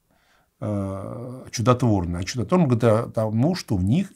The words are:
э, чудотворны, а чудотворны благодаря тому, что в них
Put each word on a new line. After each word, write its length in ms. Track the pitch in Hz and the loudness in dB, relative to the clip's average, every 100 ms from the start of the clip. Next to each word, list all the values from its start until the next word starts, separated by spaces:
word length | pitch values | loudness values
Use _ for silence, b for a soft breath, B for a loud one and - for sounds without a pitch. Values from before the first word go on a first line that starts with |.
| _ _ _ _ _ - | _ _ _ _ _ -12
э, 880 | 110 101 98 95 104 120 123 127 - | -8 -6 -6 -8 -10 -12 -14 -16 -12
чудотворны, 680 | - 113 120 123 101 85 87 | -2 2 4 4 2 0 -4
а 80 | |
чудотворны 420 | 92 123 107 180 147 | -6 -6 0 2 4
благодаря 400 | 117 117 110 117 | 4 4 4 0
тому, 480 | - 110 110 143 | -4 -2 2 0
что 220 | 185 - 101 | 0 -2 0
в 80 | |
них 260 | 95 156 196 | 2 2 0